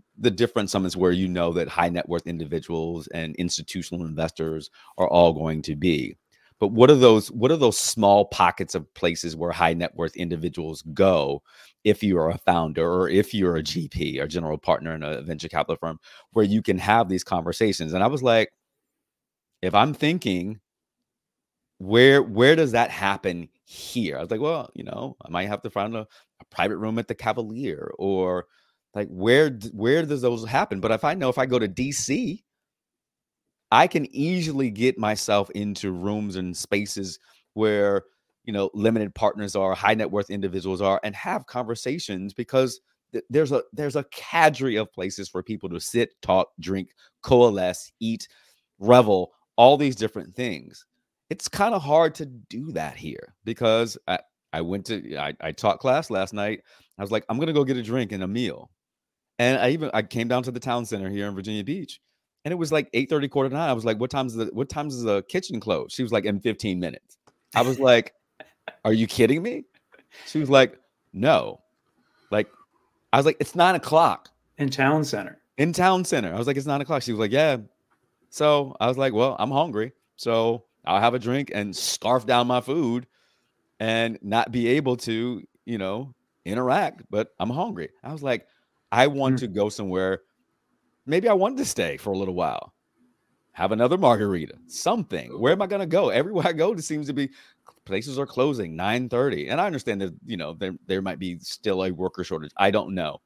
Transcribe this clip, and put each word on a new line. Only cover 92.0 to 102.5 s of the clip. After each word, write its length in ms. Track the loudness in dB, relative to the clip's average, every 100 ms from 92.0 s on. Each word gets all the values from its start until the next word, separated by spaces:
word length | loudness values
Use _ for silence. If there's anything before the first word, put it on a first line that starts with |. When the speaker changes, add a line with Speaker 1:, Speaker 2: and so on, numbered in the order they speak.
| -4
Speaker 1:
a 40 | -4
little 180 | -2
while, 380 | -2 -2 -4 -10 _ _ _ _ _ _ _ _
have 200 | -4 -2
another 260 | 2 2 4
margarita, 560 | 4 4 2 -2 -6 -12 -18
something. 720 | -6 -2 -2 -2 -8 -8 -2
Where 140 | 2
am 80 | 2
I 60 | 0
gonna 180 | -4
go? 240 | 0 2 2
Everywhere 380 | 2 0 0 -2
I 60 |
go, 200 | 0 0
it 100 | -2
seems 240 | -6 -6 -4
to 40 |
be 160 | -4 -6 -8 -20 _ _ _
places 340 | -6 -6 -4 -6
are 80 | -6
closing 480 | 0 0 0 -6
nine 340 | -4 -2 -2 -2
thirty. 400 | 0 0 -2 -4
And 120 | -2
I 60 | -2
understand 340 | -4 -4 -4
that, 140 | -4 -8
you 120 | -10 -8
know, 180 | -8
there, 200 | -8 -8 -8 -4
there 160 | -4
might 160 | -4 -6
be 200 | -8 -8
still 440 | -12 -6 -2 0
a 60 | -2
worker 340 | -2 -4 -4
shortage. 280 | -6 -6 -8